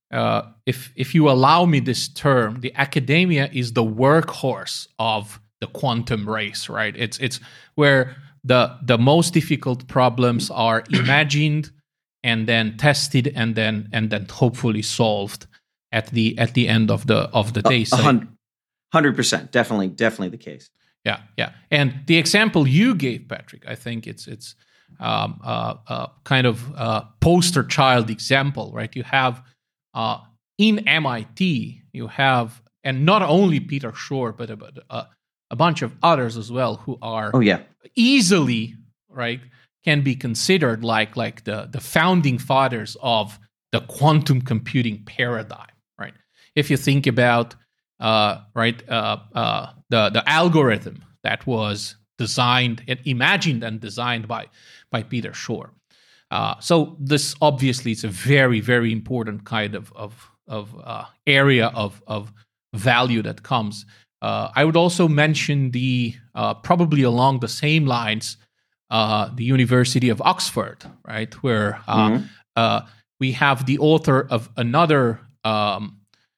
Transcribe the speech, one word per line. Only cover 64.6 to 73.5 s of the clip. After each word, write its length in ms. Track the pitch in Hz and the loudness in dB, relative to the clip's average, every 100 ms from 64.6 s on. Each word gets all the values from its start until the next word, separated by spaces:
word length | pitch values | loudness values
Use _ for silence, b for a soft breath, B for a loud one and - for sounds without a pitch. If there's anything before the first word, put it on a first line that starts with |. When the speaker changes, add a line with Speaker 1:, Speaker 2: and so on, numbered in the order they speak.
| 156 | 2
Speaker 1:
would 100 | 165 | 4
also 320 | 175 175 175 | 2 2 2
mention 640 | 147 151 156 - 143 131 | 4 2 0 -2 -2 -2
the, 420 | 123 131 127 120 - - - | -2 -2 0 -2 -6 -16 -6
uh, 180 | 110 | -4
probably 500 | 107 - 175 170 151 | -4 0 2 4 4
along 360 | 127 120 131 131 | 4 4 4 2
the 80 | 117 | -4
same 380 | - 151 160 143 | -4 0 2 2
lines, 500 | 120 113 110 - - _ _ _ _ _ | -2 -2 -4 -6 -14 _ _ _ _ _
uh, 380 | 113 110 107 101 | 0 2 0 -2
the 120 | 123 117 | -4 0
University 640 | 131 123 127 123 127 123 | 2 4 4 2 2 0
of 120 | 110 | 2
Oxford, 600 | 113 180 - - 98 - - - - | 0 0 -2 -4 -6 -10 -20 -20 -12
right, 260 | 110 110 - | -10 -10 -6
where, 400 | 135 110 104 101 - | -2 0 0 -4 -4
uh, 220 | 110 107 | 0 2
Speaker 2:
Mm-hmm. 160 | 113 B B _ - | 2 B B _ -2
Speaker 1:
uh, 240 | 113 107 - b b _ | 0 0 -6 b b _
we 100 | 131 | -4
have 340 | 127 147 | 2 2